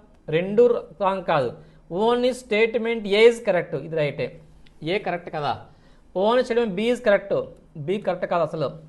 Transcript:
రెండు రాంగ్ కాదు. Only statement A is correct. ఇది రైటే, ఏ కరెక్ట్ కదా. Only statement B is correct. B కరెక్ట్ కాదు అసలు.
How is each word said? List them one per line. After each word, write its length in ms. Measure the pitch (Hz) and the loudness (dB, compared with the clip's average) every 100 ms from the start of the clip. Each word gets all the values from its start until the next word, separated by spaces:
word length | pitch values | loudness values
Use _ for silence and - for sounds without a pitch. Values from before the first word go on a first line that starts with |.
| - - - 156 | -20 -18 -4 -2
రెండు 260 | 190 208 240 233 - - | 2 4 4 4 -4 -4
రాంగ్ 200 | 190 190 175 | -2 -2 0
కాదు. 200 | 160 120 - - - - 170 220 | 0 0 -6 -16 -20 -10 -2 0
Only 240 | 240 247 254 | 2 0 -2
statement 640 | - 208 226 233 226 226 208 202 | -2 0 2 0 -2 -4 0 6
A 40 | 226 | 6
is 80 | 226 - | 6 0
correct. 260 | 180 143 151 156 | 0 -2 -6 -4
ఇది 80 | 160 | -2
రైటే, 260 | 151 160 123 - - - - - 151 | -2 -2 -8 -8 -20 -20 -20 -10 -6
ఏ 40 | 202 196 | -4 -4
కరెక్ట్ 240 | 175 175 165 | -6 -6 -6
కదా. 160 | 139 104 - - - - - 180 | -4 -6 -10 -20 -20 -20 -8 -2
Only 200 | 208 254 247 | 2 2 2
statement 280 | 233 233 180 | 0 0 0
B 100 | 226 240 | 0 0
is 60 | 214 | 2
correct. 240 | 196 196 156 - - - 160 143 | 2 2 -4 -4 -12 -18 -10 -6
B 120 | 202 180 | -4 -4
కరెక్ట్ 220 | 180 185 | -4 -2
కాదు 100 | 175 156 | -2 -2
అసలు. 180 | 160 131 - | -2 -6 -6